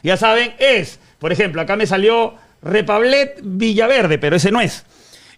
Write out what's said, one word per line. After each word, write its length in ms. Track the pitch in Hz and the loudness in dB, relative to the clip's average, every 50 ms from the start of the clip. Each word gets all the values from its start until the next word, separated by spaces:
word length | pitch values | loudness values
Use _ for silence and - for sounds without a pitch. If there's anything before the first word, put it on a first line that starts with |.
ya 140 | - 156 190 | -2 -2 0
saben, 400 | 180 220 220 220 233 240 233 - - | 2 2 2 2 2 0 -2 -2 0
es, 380 | 262 277 254 208 156 - - - _ _ _ _ | 2 2 2 2 -2 -6 -12 -20 _ _ _ _
por 140 | 147 160 175 | -6 -4 -2
ejemplo, 280 | - 208 185 151 160 | -2 -2 -2 -2 -6
acá 140 | 160 - 196 | -4 -4 -2
me 100 | 214 220 | -2 0
salió 480 | - 196 190 196 220 226 233 226 - - - - _ _ _ | -2 0 2 2 2 2 2 0 -2 -6 -14 -20 _ _ _
Repablet 760 | - 151 185 214 202 208 208 214 233 254 269 277 277 277 - - - | -6 -2 -2 0 0 0 0 0 2 2 2 2 0 -2 -6 -12 -12
Villaverde, 720 | 196 185 190 226 226 208 214 226 233 269 254 202 160 156 | -8 -4 -2 -2 0 2 2 2 2 2 2 2 0 0
pero 200 | 127 - 147 160 | 0 0 0 0
ese 120 | 175 143 202 | 2 2 2
no 120 | 214 240 | 2 0
es. 240 | 220 139 - - - _ _ - - - - - - - - | 0 -2 -4 -10 -18 _ _ -20 -20 -20 -20 -20 -20 -20 -20